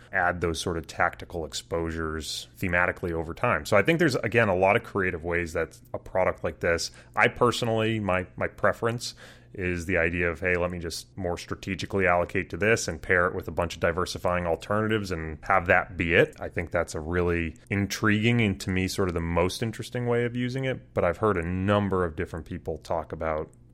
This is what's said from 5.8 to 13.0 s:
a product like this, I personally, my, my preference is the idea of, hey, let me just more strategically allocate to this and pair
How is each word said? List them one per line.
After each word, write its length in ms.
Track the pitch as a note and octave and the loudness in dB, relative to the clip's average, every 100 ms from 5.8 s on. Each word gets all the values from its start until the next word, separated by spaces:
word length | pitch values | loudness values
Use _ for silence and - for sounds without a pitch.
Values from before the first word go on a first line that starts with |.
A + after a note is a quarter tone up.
| - | -12
a 60 | - | -12
product 440 | - F#2+ F2+ F2 | -4 0 2 0
like 160 | F#2 D2+ | -6 -2
this, 280 | F#2 E2+ - - - - | 0 0 -2 -10 -8 2
I 120 | A2+ | 2
personally, 720 | - A#2+ A2 A#2+ A2+ A2 A2+ | 4 2 2 0 0 2 0
my, 260 | G2+ F#2 F#2 - | 0 0 -2 -4
my 120 | F2+ | -4
preference 680 | - G2+ F2+ A#2 A#2+ - - - - - - | 0 0 2 -2 -4 -8 -12 -20 -20 -18 -6
is 300 | F2+ F2 E2 | -4 -2 0
the 120 | F2 | 2
idea 320 | E2+ F2 F2 | 2 2 0
of, 100 | D#2+ | 0
hey, 160 | F#2 F2+ | 0 0
let 160 | F2 | 0
me 80 | F2+ | -4
just 360 | E2+ - - - | -8 -10 -12 -6
more 220 | F2+ F2 | -4 -4
strategically 680 | - G2 - F#2+ - G2 F#2 | -6 -10 -6 -6 -4 0 2
allocate 420 | F2 F2 G2 F2 | 2 2 -2 -6
to 80 | E2+ | -2
this 300 | G2+ A2+ - | 2 2 0
and 120 | |
pair 280 | E2 | -6